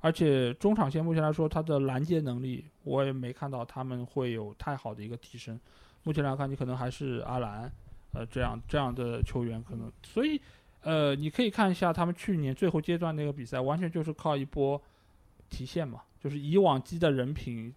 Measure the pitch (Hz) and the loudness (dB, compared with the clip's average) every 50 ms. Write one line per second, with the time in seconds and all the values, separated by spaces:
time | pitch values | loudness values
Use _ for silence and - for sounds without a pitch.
0 | - 160 165 - 175 156 139 131 127 120 127 - - 202 214 214 196 135 139 160 | 4 2 4 6 6 6 6 6 4 2 0 2 4 4 4 6 4 2 2 0
1 | 160 165 165 160 156 151 151 160 160 151 - 165 160 160 151 139 139 135 131 131 | 0 2 2 2 2 2 2 2 0 0 2 0 0 2 2 2 2 2 0 0
2 | 147 160 175 160 151 135 123 123 131 131 123 127 147 151 _ _ _ 147 135 135 | 0 2 2 2 2 0 -2 -4 -4 -4 -6 -6 -8 -14 _ _ _ -2 0 2
3 | 139 135 135 135 127 123 127 - - 139 135 123 120 120 - 135 131 131 127 123 | 2 2 0 -4 -6 -6 -8 -8 -8 -6 -6 -6 -8 -8 -8 -8 -6 -6 -6 -6
4 | 123 123 - 143 131 123 117 113 107 104 104 _ - - 143 131 - 117 107 113 | -8 -6 -4 -2 -2 -2 -2 -4 -6 -8 -10 _ -6 -6 -6 -6 -6 -10 -10 -8
5 | 104 107 117 120 - - - 120 - - 113 113 - - - - - - - _ | -10 -10 -10 -12 -14 -16 -18 -16 -12 -12 -12 -12 -14 -20 -20 -20 -20 -20 -20 _
6 | _ 160 151 156 143 139 131 139 143 135 135 131 143 127 127 127 127 127 - - | _ -2 0 0 0 0 0 -2 -2 -4 -2 -4 -4 -4 -2 -4 -4 -6 -6 -4
7 | 147 135 123 117 - - 123 127 120 107 104 107 117 131 - - - - - - | -4 -4 -4 -4 -4 -4 -4 -2 -4 -4 -6 -8 -10 -10 -12 -14 -16 -18 -18 -18
8 | - - - 135 113 113 - 127 123 117 113 117 - - - 151 139 127 120 123 | -12 -8 -8 -6 -6 -6 -2 -2 -2 -2 -2 -6 -8 -2 0 0 0 0 -2 -2
9 | 123 120 117 117 113 - - 127 120 117 113 110 117 - - 117 113 110 - - | -2 -2 0 0 -2 0 0 -2 -2 -2 -4 -6 -8 -8 -10 -8 -8 -10 -12 -16
10 | - - - 208 262 311 311 285 - - - - _ _ _ _ - 160 160 156 | -20 -6 -2 0 0 0 0 -2 -6 -8 -20 -20 _ _ _ _ -4 0 2 2
11 | 151 143 139 139 151 156 - - 247 220 196 - 220 196 180 - 190 175 160 175 | 4 2 2 2 0 -2 0 2 2 2 4 4 4 4 4 2 2 2 2 2
12 | 175 170 175 - - - 196 165 147 135 131 - - 180 160 156 151 - 170 165 | 0 0 -2 -4 -2 0 0 2 2 0 0 2 2 2 2 2 0 0 -2 0
13 | 175 165 160 151 147 147 143 147 123 117 - 127 127 135 147 165 185 165 165 175 | 0 -2 -2 -2 -2 -2 -4 -4 -8 -4 -2 0 0 2 2 0 0 0 0 -2
14 | 156 160 151 - - 165 151 143 135 143 - 147 139 135 139 143 - - _ _ | -2 -2 -4 -2 0 0 2 2 0 -2 0 0 2 2 2 -2 -4 -12 _ _
15 | _ _ _ _ _ - - _ - _ - - 127 127 - 175 160 135 113 117 | _ _ _ _ _ -20 -20 _ -18 _ -10 -10 -8 -4 -4 -4 -4 -4 -8 -12
16 | - _ _ - - 143 139 147 143 147 160 196 196 175 143 131 - - 175 170 | -16 _ _ -8 -6 -6 -4 -4 -2 4 6 6 8 8 6 4 0 -4 -2 2
17 | 170 160 143 131 123 131 151 - - 127 120 117 110 117 127 | 4 4 4 4 2 0 -2 -4 -6 -6 -6 -6 -8 -10 -12